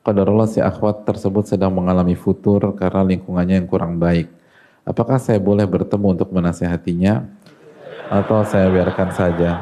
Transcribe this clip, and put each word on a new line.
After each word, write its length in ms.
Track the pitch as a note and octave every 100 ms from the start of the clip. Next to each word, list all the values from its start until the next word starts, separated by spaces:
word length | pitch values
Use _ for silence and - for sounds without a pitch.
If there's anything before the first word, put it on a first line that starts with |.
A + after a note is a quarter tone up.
Qadarullah, 480 | - G2+ F#2+ G#2+ A2
si 160 | -
akhwat 400 | - - G#2+ G#2
tersebut 400 | - F#2+ G2+ G2+
sedang 240 | G2+ G2 F#2+ F#2+
mengalami 400 | F2+ F#2 F2+ F2+
futur 480 | - F#2+ - G2+ G2+
karena 320 | G2+ F#2 F#2+
lingkungannya 560 | F#2+ F2+ - F2+ F2+ F#2+
yang 80 | F2
kurang 320 | F#2 F2+ E2+
baik. 320 | E2+ E2+ D#2+ - _ _ _ _ -
Apakah 320 | - A3+ C3
saya 160 | B2+ A2
boleh 320 | G2 G2+ G2+
bertemu 480 | F2 F#2+ G#2 G2+ F2
untuk 160 | F#2
menasehatinya? 960 | F2+ F2 E2 F2 E2+ - F2 F#2 A2 - - - - - - - - -
Atau 320 | G2+ G2 A2 G#2
saya 240 | G#2+ F#2+
biarkan 400 | F#2 F2 F2+ F#2
saja? 380 | - F#2 E2+ E2+ E2+